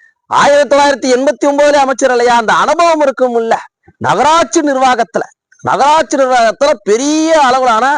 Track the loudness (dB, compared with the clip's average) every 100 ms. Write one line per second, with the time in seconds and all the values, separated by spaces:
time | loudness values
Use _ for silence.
0 | _ _ _ 0 2 2 2 2 2 0
1 | -2 0 -2 -2 -2 0 0 2 0 -2
2 | -2 0 0 0 0 0 0 0 0 2
3 | -2 0 -2 -2 -2 -4 -6 _ _ _
4 | -2 0 2 2 0 -2 -2 0 0 0
5 | -2 -6 -8 _ _ _ -4 0 2 2
6 | 0 -2 0 2 0 0 -2 -2 -2 -2
7 | 0 -2 0 2 2 2 0 0 0